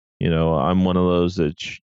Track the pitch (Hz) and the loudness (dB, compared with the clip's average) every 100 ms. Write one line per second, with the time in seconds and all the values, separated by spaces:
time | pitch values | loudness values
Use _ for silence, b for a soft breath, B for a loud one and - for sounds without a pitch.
0 | _ _ 85 80 80 78 73 92 92 90 | _ _ -2 0 0 0 0 2 2 2
1 | 90 87 87 90 76 - - - _ | 2 2 0 0 -4 -4 -14 -16 _